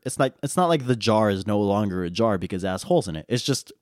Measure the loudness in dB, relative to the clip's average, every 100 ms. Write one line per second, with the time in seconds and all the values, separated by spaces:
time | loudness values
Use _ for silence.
0 | -6 -2 -2 -2 -4 0 2 2 0 0
1 | 2 4 4 2 0 0 2 2 0 -2
2 | -4 0 2 0 -2 -4 -4 -4 0 0
3 | 0 -6 -4 -2 -2 -4 -6 -20